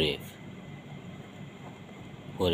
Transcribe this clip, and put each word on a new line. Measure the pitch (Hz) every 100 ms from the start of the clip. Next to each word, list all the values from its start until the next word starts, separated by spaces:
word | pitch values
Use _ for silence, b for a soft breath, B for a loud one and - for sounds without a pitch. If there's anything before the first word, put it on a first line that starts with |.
| 78
এফ, | 71 - - - - - - - - - - - - - - - - - - - - -
ফোর | - 92